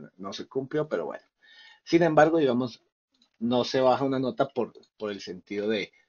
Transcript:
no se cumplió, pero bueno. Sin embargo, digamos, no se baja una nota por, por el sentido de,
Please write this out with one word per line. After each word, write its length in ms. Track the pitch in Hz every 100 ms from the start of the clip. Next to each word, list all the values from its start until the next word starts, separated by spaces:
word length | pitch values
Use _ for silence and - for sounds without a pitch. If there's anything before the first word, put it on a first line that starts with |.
| 76 -
no 160 | 95
se 160 | 104 -
cumplió, 400 | 135 131 151 151
pero 180 | 92 73
bueno. 180 | 57 _ _ _ - - _
Sin 180 | - 170
embargo, 360 | 170 156 160 165
digamos, 440 | 139 120 127 - _ _ _ _ _ -
no 260 | 117 123
se 160 | 120 135
baja 240 | 131 123
una 140 | 135 131
nota 300 | 131 113 135
por, 240 | - 110 - - -
por 120 | 107
el 100 | 98
sentido 480 | 101 92 - 101 104
de, 240 | 110 87 _